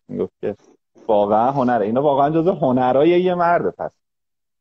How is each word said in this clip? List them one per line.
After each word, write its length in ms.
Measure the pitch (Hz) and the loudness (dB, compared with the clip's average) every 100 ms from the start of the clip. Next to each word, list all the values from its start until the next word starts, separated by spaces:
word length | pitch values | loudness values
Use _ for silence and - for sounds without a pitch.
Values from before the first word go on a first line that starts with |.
| - | -12
می‌گفت 240 | 95 92 - | -8 -8 -8
که 160 | 107 101 _ _ _ _ - | -10 -10 _ _ _ _ -2
واقعاً 440 | 104 101 107 123 | 0 2 2 0
هنره. 360 | 139 123 120 104 | 0 0 0 0
اینا 160 | 127 | 0
واقعاً 280 | 147 139 143 | 0 2 0
جزو 220 | 160 170 | 0 -2
هنرهای 560 | 151 131 127 127 131 160 | 0 0 0 2 2 2
یه 260 | 180 185 | 2 0
مرده 360 | 175 170 170 95 | 0 0 0 -2
پس. 200 | - 80 _ _ _ _ _ _ _ | -6 -12 _ _ _ _ _ _ _